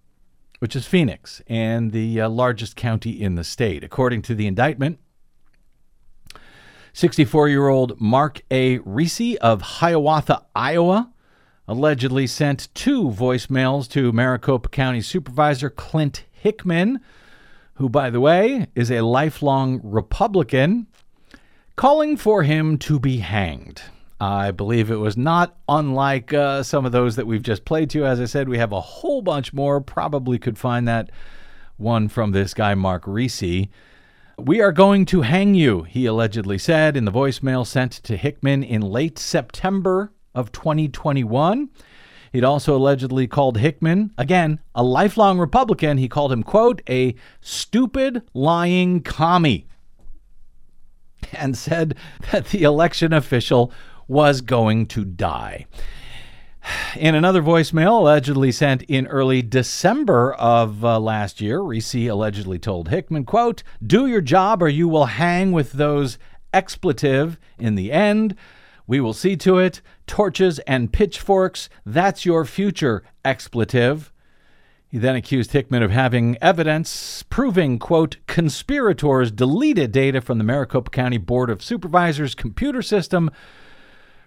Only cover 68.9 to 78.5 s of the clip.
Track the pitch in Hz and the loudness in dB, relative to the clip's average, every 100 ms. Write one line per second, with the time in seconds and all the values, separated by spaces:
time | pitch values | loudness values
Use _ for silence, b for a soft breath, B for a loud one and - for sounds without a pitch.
68.9 | 135 113 107 185 180 190 185 185 - b | 0 0 0 -2 2 4 4 2 -2 b
69.9 | b - - 202 - 185 143 - 131 120 | b -6 0 0 2 0 0 -2 -2 0
70.9 | - 208 - - 190 185 - - b 104 | 0 0 -2 0 2 2 -2 -14 b -4
71.9 | 135 196 - 175 165 147 - 202 - 139 | 0 0 0 0 0 0 -4 -6 -2 -2
72.9 | 101 b _ 135 131 - 120 104 127 123 | -2 b _ -4 -4 -6 -4 0 2 2
73.9 | 156 147 _ _ _ _ _ _ _ _ | 0 -8 _ _ _ _ _ _ _ _
74.9 | 120 127 127 - 131 107 143 - 123 107 | -2 0 -2 -2 -2 0 -2 0 0 2
75.9 | 120 131 123 117 123 170 170 156 156 160 | 2 2 2 0 2 2 2 0 0 -4
76.9 | - - - - - 269 185 147 120 - | -10 -12 -14 -6 -2 0 2 0 -2 0
77.9 | 165 160 - - - 160 | 2 2 -4 -4 0 0